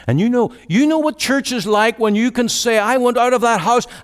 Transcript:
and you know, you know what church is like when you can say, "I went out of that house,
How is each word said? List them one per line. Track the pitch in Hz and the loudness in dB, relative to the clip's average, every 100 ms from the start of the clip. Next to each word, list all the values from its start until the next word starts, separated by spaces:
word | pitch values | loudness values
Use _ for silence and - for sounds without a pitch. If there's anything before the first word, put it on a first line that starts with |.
| - | -2
and | 135 | 0
you | 226 | 0
know, | 247 226 - 240 | 0 -2 -6 -4
you | 185 302 | 0 2
know | 320 | 0
what | 302 302 | -2 -2
church | - 277 269 | -2 -2 -2
is | 247 190 | -6 -2
like | 208 226 226 | 0 0 0
when | 220 | 0
you | 208 247 | 2 0
can | 247 233 | 0 -2
say, | - 240 220 | -2 0 0
"I | 208 262 | 2 0
went | 247 240 | 0 2
out | 247 | 2
of | 247 | 2
that | 233 214 | 2 0
house, | 175 240 - - | 2 0 -2 -6